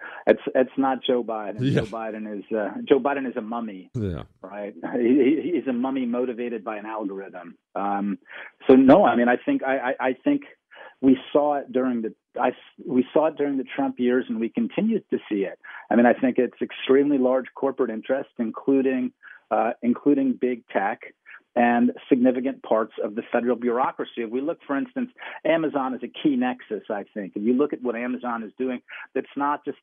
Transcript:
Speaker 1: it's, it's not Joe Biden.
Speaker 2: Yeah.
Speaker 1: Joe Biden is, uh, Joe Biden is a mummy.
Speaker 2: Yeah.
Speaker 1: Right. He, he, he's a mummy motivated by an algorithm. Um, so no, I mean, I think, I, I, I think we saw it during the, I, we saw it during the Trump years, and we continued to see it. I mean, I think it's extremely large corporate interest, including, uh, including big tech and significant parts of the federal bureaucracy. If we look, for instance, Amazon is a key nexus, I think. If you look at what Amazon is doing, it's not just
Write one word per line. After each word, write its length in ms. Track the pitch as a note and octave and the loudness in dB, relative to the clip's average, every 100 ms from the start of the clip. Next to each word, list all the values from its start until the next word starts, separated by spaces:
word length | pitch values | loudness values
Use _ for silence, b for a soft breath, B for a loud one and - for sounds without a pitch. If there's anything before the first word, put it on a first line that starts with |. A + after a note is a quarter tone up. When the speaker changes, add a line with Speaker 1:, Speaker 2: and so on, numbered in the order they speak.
| B B B | B B B
Speaker 1:
it's, 140 | A2 - | 2 2
it's 240 | C3+ B2 - | 0 0 0
not 220 | C3+ B2+ | -2 -2
Joe 200 | - B2 | -2 -2
Biden. 340 | A2+ A2 G#2 G#2+ | -2 -6 -8 -4
Speaker 2:
Yeah. 180 | C3 C#3 | 0 0
Speaker 1:
Joe 40 | A2 | -2
Biden 520 | A2+ A2+ G#2+ G#2+ G#2 | -6 -8 -8 -10 -10
is, 60 | - A2 | -6 -4
uh, 180 | G2+ B2 A#2 | -4 -2 2
Joe 120 | C#3 | 2
Biden 280 | C#3 C#3 C3 | 2 -2 -4
is 80 | A#2 | -6
a 40 | |
mummy. 480 | G#2+ A#2 A2 F#2 F2+ A#2+ | -8 -8 -8 -12 -12 -6
Speaker 2:
Yeah. 280 | G2+ D2+ - _ | -6 -6 -10 _
Speaker 1:
Right. 340 | F#2+ G2+ G2+ - - | -16 -10 -10 -10 -6
He, 480 | B2 A#2 C#3 B2 D#3+ | 0 4 4 4 2
he, 80 | C#3 | 0
he's 140 | D#3+ B2+ | -4 -2
a 60 | |
mummy 320 | A#2+ C3 C3+ A#2+ | -2 -2 -2 -2
motivated 580 | A#2+ B2+ A2+ A#2+ A2+ | -2 -4 -6 -8 -8
by 140 | A2+ G#2+ | -8 -10
an 80 | G#2+ | -8
algorithm. 720 | A2 G2+ G2 F#2+ F2+ E2+ - _ - | -8 -8 -8 -12 -16 -18 -20 _ -6
Um, 440 | G2+ G2+ G2+ F#2+ - B B B - | -4 -2 -2 -6 -10 B B B 6
so 60 | C3 | 8
no, 280 | C3 E3+ D#3 | 10 8 8
I 100 | A#2+ | 4
mean, 140 | A#2+ | 4
I 80 | B2 | 2
think, 260 | - C#3 | 0 -2
I, 140 | C3+ C3+ B2 - | 0 -2 -2 -2
I, 80 | B2+ | -2
I 40 | B2+ | -2
think 200 | C#3+ C#3+ - - _ B B B | 0 -2 -4 -20 _ B B B
we 160 | C3+ B2+ - | 4 4 4
saw 240 | D3 D3 C#3+ | 2 2 0
it 160 | B2+ | -2
during 300 | B2+ C3 A#2 | -2 0 -2
the, 120 | A2 - _ - | -4 -10 _ -2
I, 120 | B2+ - - - - | -2 -2 -10 -14 -2
we 200 | B2+ B2 | 0 2
saw 140 | D#3+ D#3 | 2 2
it 100 | D3 | 0
during 200 | C#3+ C3+ | -2 -2
the 60 | |
Trump 360 | B2+ - C3+ C3 | -4 -4 -4 0
years, 260 | B2 B2+ A#2 | 0 2 0
and 100 | A2+ | -2
we 100 | A2+ | -4
continued 540 | - A2+ - A3 G#3+ - | -2 -4 0 0 0 -2
to 80 | - - | -6 -2
see 80 | G2+ F2+ | -2 -2
it. 120 | - B B B | -6 B B B
I 60 | A2+ | 4
mean, 100 | A#2+ | 6
I 80 | |
think 240 | - - A#2+ | 4 2 2
it's 240 | A#2+ - | -2 -2
extremely 560 | D3 - - C3+ C#3+ C#3 | -8 -4 2 4 4 2
large 280 | B2+ C3 B2 - | 2 0 -4 -4
corporate 340 | C3+ C3 C3 | -4 -2 -2
interest, 400 | A#2 - C3+ - - | -4 -4 -4 -4 -6
including, 760 | A2 - - C#3 C3 C3 B2 - B B B | -6 -4 2 4 4 0 -4 -8 B B B
uh, 220 | A2+ A2+ - | 0 0 0
including 520 | A#2+ A#2+ D3 C#3+ C3+ | -2 0 2 2 2
big 340 | A2+ B2 A#2+ - | 0 -2 -4 -4
tech 340 | A#2 G2 B2 - - - B B - | -2 -2 -4 -12 -20 -20 B B 0
and 320 | A#2+ A#2+ A#2+ - - | 2 4 2 0 2
significant 540 | B2+ B2+ B2 B2+ C3 | 4 4 2 -2 -4
parts 320 | - A2 A2 - | 0 0 0 -4
of 120 | A2 G#2+ | -6 -6
the 80 | - | -2
federal 240 | A#2+ A#2 A#2 | 0 0 0
bureaucracy. 640 | A#2+ A#2 D3+ - B2 - | 0 0 0 -4 -8 -8
If 120 | A2 | -6
we 120 | B2+ | -4
look, 180 | D3 E3 - | -4 -6 -6
for 100 | C#3 | -4
instance, 320 | C3 C3 B2 - B B | -4 -6 -6 -8 B B
Amazon 520 | - E3 D3+ C#3+ C3 B2 | 0 0 0 -2 -4 -6
is 60 | |
a 40 | A#2+ | -10
key 280 | - D#3 B2+ | -2 0 2
nexus, 480 | B2 B2+ - G#2 - | 0 -4 -8 -8 -6
I 160 | G#2 F#2+ G#2+ | -8 -8 -10
think. 180 | F#2 G#2 | -10 -4
If 60 | |
you 120 | A2 | 0
look 200 | B2+ D3 | 2 0
at 80 | A2+ | -2
what 140 | B2 A2+ | -6 -4
Amazon 480 | B2 B2+ B2 A#2 | -4 -6 -6 -6
is 80 | G#2+ - | -8 -6
doing, 200 | B2+ B2 - B B C3 | -6 -6 -10 B B -6
it's 120 | - C#3+ | -6 -4
not 300 | C#3+ D3 C#3+ | -2 -4 -6
just 140 | B2+ | -10